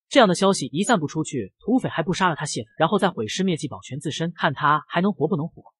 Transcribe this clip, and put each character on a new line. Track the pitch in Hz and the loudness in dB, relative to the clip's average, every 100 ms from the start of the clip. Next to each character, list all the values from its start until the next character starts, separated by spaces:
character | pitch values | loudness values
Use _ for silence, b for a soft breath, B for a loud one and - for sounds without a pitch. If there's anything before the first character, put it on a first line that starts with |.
| - | 0
这 | 285 | 6
样 | 208 | 6
的 | 170 | 6
消 | 196 | 2
息 | 190 131 | 2 -2
一 | 143 | -2
散 | 202 220 | 0 0
布 | 147 | 0
出 | 160 | -4
去， | 156 135 95 _ | -4 -6 -8 _
土 | - 254 | 0 0
匪 | - | 0
还 | - | -4
不 | 156 | -2
杀 | 165 185 | 0 0
了 | 147 | -2
他 | 151 | -6
泄 | 143 | -8
愤， | 110 - | -6 0
然 | 160 | 2
后 | 202 | 2
再 | 196 | 2
毁 | 123 107 | 0 -6
尸 | - | -2
灭 | 190 160 | 0 -2
迹， | 151 | -4
保 | 95 | -10
全 | - 135 | -12 -8
自 | 156 | -6
身， | - 165 - | -4 -6 -2
看 | 175 | -2
他 | - 151 151 - | 2 2 2 0
还 | 170 | 0
能 | 196 | 0
活 | 190 147 | 0 0
不 | 147 | 0
能 | 165 | -4
活。 | - - | -10 -20